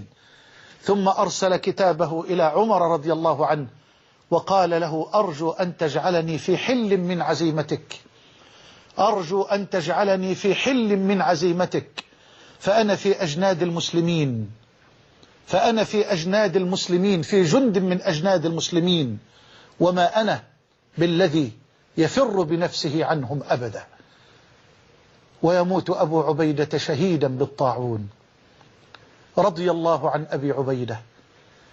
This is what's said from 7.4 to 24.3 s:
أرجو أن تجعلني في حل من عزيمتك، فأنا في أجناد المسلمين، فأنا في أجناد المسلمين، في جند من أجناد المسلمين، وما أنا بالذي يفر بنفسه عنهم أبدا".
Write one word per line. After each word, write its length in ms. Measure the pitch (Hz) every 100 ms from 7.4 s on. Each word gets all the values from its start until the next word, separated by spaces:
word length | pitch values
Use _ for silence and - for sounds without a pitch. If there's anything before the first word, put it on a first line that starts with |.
| 165 156 147 151 - - - _ - - - - - - - -
أرجو 420 | 208 202 160 196
أن 260 | 190 202 190
تجعلني 680 | 190 160 170 208 190 185 180
في 200 | 202 175
حل 420 | 247 262 214 196
من 240 | 190 196
عزيمتك، 840 | 165 165 180 170 175 160 - - - _ - - - -
فأنا 360 | 185 220 208 190
في 280 | 202 196
أجناد 380 | 175 147 196 175
المسلمين، 920 | 175 170 - 170 170 165 139 117 104 - _ _ _ _ _ _ - _ -
فأنا 360 | 185 240 220
في 300 | 196 214 208
أجناد 420 | 185 170 208 208 185
المسلمين، 680 | 180 185 - 175 202 185
في 220 | - 196
جند 340 | 165 240 262 190
من 240 | 185 180
أجناد 440 | 202 151 190 185 160
المسلمين، 760 | 160 - 170 180 170 127 104 - _ - - - -
وما 420 | 175 180 175 220
أنا 220 | 208 135 - _ _ _ _ -
بالذي 540 | 175 165 151 156 120 - _ _ _ -
يفر 440 | 156 254 254 196
بنفسه 640 | 160 170 175 - 156 156 147
عنهم 380 | 156 117 143 -
أبدا". 340 | 147 120 - - - _ _ _